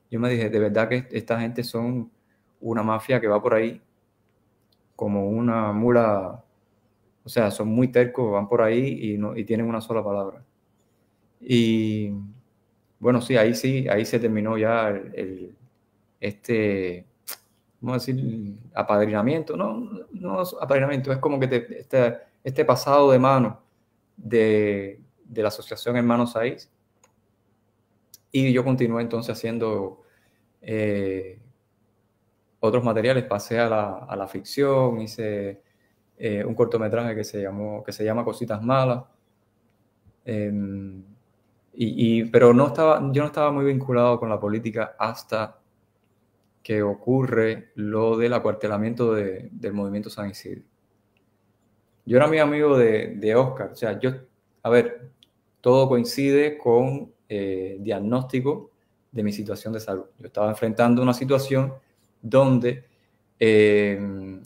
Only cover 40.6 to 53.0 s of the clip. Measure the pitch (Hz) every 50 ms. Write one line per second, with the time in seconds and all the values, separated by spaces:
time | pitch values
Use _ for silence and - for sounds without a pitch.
40.6 | 101 98 98 98 98 98 95 95 95 98 107 _ _ _ _ _ _ _ _ _
41.6 | _ _ - - 117 104 - - 120 113 113 113 113 113 - 117 123 120 120 123
42.6 | 143 143 143 - 160 160 151 - 143 139 135 143 147 147 147 160 147 147 143 139
43.6 | 139 139 135 131 131 131 123 120 120 123 120 117 120 113 107 101 104 104 104 110
44.6 | 113 110 107 117 107 - - - 107 113 113 - - - 113 107 107 107 - _
45.6 | _ _ _ _ _ _ _ _ _ _ _ _ _ _ _ _ _ _ _ _
46.6 | - - 110 107 104 101 101 - - 123 127 131 131 123 113 113 113 110 110 95
47.6 | - _ _ - 104 104 110 110 113 113 113 113 117 120 123 113 - 110 98 -
48.6 | - 104 104 101 107 113 120 120 120 113 110 107 101 95 92 95 - - - -
49.6 | - 101 101 101 101 98 101 104 107 107 - 107 104 98 98 - - 92 92 -
50.6 | - _ _ _ _ _ _ _ _ _ _ _ _ _ _ _ _ _ _ _
51.6 | _ _ _ _ _ _ _ _ - - 117 127 147 156 160 156 151 147 147 151
52.6 | 151 147 139 127 120 110 107 107